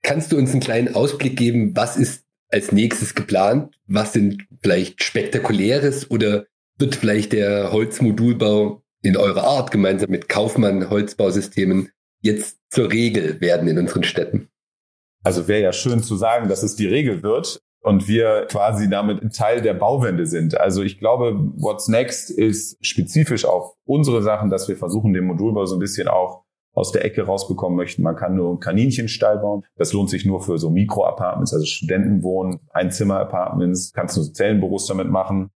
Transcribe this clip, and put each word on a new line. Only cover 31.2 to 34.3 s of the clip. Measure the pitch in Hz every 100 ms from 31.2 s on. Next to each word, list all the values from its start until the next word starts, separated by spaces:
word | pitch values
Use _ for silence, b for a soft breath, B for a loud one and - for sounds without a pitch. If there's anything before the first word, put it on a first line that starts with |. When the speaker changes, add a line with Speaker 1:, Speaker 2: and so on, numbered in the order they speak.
| 90 - -
Speaker 2:
also | 78
Studentenwohn-, | 78 - 78 92 101 101 90 92 92 90 _
Einzimmer-Apartments. | - 92 - 101 98 - 92 90 - 90 90 -
Kannst | - 90 -
du |
Zellenbüros | 73